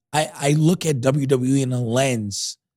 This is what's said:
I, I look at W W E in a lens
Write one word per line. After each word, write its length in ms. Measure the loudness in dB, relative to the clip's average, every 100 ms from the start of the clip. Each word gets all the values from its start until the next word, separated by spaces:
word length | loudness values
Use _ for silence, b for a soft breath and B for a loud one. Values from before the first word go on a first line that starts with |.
| _
I, 180 | -2 -2
I 180 | -2 0
look 340 | 4 4 2 0
at 160 | 0
W 240 | 0 0 0
W 280 | 0 2 0
E 60 |
in 120 | 0
a 80 | -2
lens 760 | -2 0 0 -2 -6 -8 -10 -12 _